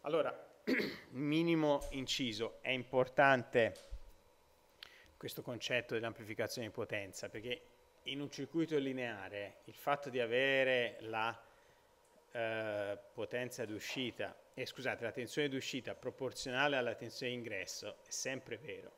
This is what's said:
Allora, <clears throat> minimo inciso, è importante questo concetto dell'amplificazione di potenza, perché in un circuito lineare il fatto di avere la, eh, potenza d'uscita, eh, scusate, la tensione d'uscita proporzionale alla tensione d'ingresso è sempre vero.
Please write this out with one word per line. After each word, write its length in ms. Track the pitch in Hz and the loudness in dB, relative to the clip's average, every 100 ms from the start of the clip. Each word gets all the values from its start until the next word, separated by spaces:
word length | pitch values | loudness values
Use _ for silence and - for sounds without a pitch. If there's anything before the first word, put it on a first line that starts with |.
Allora, 520 | - 160 131 - - - | 2 2 2 0 -12 -12
<clears throat> 460 | - 254 - - - | 2 2 2 -4 -10
minimo 760 | 123 147 156 170 165 151 143 - | -2 2 4 6 6 6 4 0
inciso, 720 | 139 131 - 131 104 110 - | -6 -2 0 0 0 -4 -4
è 80 | - | -2
importante 1200 | 127 123 131 131 - 139 135 117 127 110 - - - - - _ _ _ _ _ _ - - - - | -2 2 2 4 8 8 8 6 6 6 4 -12 -12 -12 -20 _ _ _ _ _ _ -20 -18 -20 -12
questo 160 | - - | -10 -10
concetto 540 | 113 120 - 123 117 | -8 -6 0 0 2
dell'amplificazione 720 | 117 113 107 107 110 110 - 113 | -2 -2 -6 -10 -4 -2 -2 -6
di 80 | |
potenza, 560 | - 107 107 98 - 104 | -4 -4 -4 -6 -8 -10
perché 320 | 117 113 120 - _ _ _ | -8 -6 -8 -8 _ _ _
in 180 | - 135 | -8 -6
un 100 | 143 | -6
circuito 460 | - 135 170 160 151 | -6 -4 0 2 2
lineare 840 | 135 131 120 107 95 101 101 - | 0 -2 -4 -6 -8 -6 -8 -10
il 100 | - | -20
fatto 360 | - - 143 143 | -8 0 0 0
di 100 | 123 | 0
avere 800 | 117 120 135 135 131 127 117 - | 2 4 6 6 6 4 2 -2
la, 340 | 110 110 113 113 - - _ _ _ _ _ _ _ | -6 -2 -2 -2 -14 -20 _ _ _ _ _ _ _
eh, 680 | 120 113 113 110 104 101 101 - | -4 -2 0 -2 -2 -2 -4 -10
potenza 540 | - 107 120 123 120 | -8 -4 -2 -4 -4
d'uscita, 720 | 110 107 - - 123 - 98 - - | -6 -6 -6 -4 -4 -4 -8 -8 -18
eh, 140 | - 120 | -10 -8
scusate, 360 | - 127 104 | -4 -4 -2
la 100 | 117 | -4
tensione 360 | 104 117 - 147 | -4 -6 -2 0
d'uscita 460 | 135 - 135 113 | -2 -4 -6 -6
proporzionale 800 | 98 127 - 127 117 139 127 147 135 | -6 -8 -4 -6 -6 -4 2 2 4
alla 180 | 120 | 0
tensione 380 | 107 117 - 127 | -2 -8 -6 -4
d'ingresso 680 | 123 117 101 87 - 104 98 - | -4 -6 -6 -6 -8 -10 -12 -10
è 40 | |
sempre 480 | - - 131 - 113 | -6 -4 -6 -8 -12
vero. 340 | 113 92 92 | -10 -12 -12